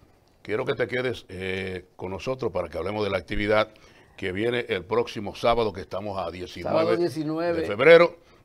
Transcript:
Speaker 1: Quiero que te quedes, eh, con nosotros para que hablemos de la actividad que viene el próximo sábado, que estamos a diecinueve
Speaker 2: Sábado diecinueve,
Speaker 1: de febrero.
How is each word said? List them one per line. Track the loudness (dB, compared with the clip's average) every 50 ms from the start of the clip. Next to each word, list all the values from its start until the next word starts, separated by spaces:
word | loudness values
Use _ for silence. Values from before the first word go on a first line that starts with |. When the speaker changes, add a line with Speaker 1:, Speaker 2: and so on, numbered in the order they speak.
| -20 -20 _ _ _ _ _ _ -8
Speaker 1:
Quiero | -6 -4 -4 -2
que | -2 -2
te | -2 -2 -2
quedes, | -2 -2 -2 -2 -4 -6 -10 -14
eh, | -12 -8 -6 -4 -4 -4 -4 -6 -8 -10 -12 -14 _
con | -12 -10 -8
nosotros | -8 -6 -6 -6 -6 -4 -4 -4
para | -4 -4 -4 -4
que | -6 -6
hablemos | -4 -4 -4 -2 -2
de | -2
la | -2 -4
actividad | -4 -4 -4 -2 2 4 4 4 4 2 -2 -12 -20 -20 -20 -20 -20 _ _
que | -8 -8 -6 -4
viene | -2 -2 -2 -2 -2 -2 -2
el | -4 -4 -2
próximo | -2 0 0 0 -2 -4 -8 -8 -10 -6
sábado, | -2 0 2 2 2 0 0 -2
que | -6 -10
estamos | -10 -8 -8 -8 -6 -6 -6
a | -6 -6
diecinueve | -8 -10 -12 -12 -10 -10 -6 -2 0 2
Speaker 2:
Sábado | 2 2 2
diecinueve, | 2 0 -2 -2 -4 -6 -4 -4 -4 -2 -2 -2 -2
Speaker 1:
de | -4
febrero. | -4 -2 4 8 10 10 10 10 6 2 -4 -20 -20 -20 -20 _